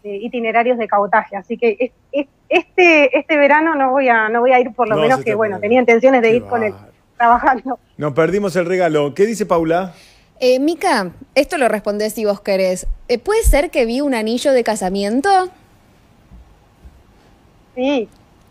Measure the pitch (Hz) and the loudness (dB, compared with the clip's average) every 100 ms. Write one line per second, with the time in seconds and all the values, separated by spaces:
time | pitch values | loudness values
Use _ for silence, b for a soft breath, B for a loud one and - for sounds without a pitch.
0 | 208 202 233 247 226 233 240 240 214 202 | -12 -10 -8 -6 -2 0 0 -2 -2 -2
1 | 202 214 - 196 - 226 233 202 247 _ | 0 -2 -2 -8 -10 -4 -2 -2 -6 _
2 | _ 277 277 _ - 339 - - 349 302 | _ -8 -8 _ -2 -2 0 2 4 4
3 | 277 294 - 294 285 302 320 294 262 277 | 2 0 0 2 4 4 2 0 0 0
4 | 262 226 214 233 254 254 254 233 226 214 | 2 2 0 0 2 2 2 -2 -2 0
5 | 233 262 233 208 214 185 208 254 240 233 | 2 0 -2 -2 -2 -2 0 2 4 4
6 | 262 262 226 240 - 240 214 190 - _ | 4 4 2 0 -2 -4 -4 -8 -18 _
7 | _ - 233 240 277 240 262 240 _ - | _ 0 2 4 2 0 -4 -10 _ -8
8 | 147 135 160 202 202 175 170 185 170 151 | -4 0 0 0 -2 -2 -2 0 0 0
9 | 143 131 214 214 190 170 160 170 190 b | -2 0 -2 -2 -2 0 2 0 0 b
10 | b b b _ 254 262 302 339 381 240 | b b b _ 0 2 0 -2 0 0
11 | 180 - - 269 294 339 233 214 208 208 | -2 -10 -4 -2 -2 0 0 0 -4 -4
12 | 214 226 208 202 - 190 185 185 - - | -4 -2 -4 -2 -2 -2 -2 -2 -6 -8
13 | - 233 - 440 370 294 339 302 226 247 | -4 -4 -2 0 2 2 0 -2 -2 -2
14 | 294 233 214 247 294 254 233 214 185 196 | -2 -2 -2 -2 0 2 0 -2 -4 -4
15 | 202 247 392 381 370 - _ _ _ _ | -2 -2 2 2 0 -8 _ _ _ _
16 | _ _ _ - - _ _ _ - - | _ _ _ -20 -20 _ _ _ -20 -20
17 | _ _ _ _ _ _ _ 254 262 277 | _ _ _ _ _ _ _ -4 -2 -2
18 | 202 _ _ _ _ | -4 _ _ _ _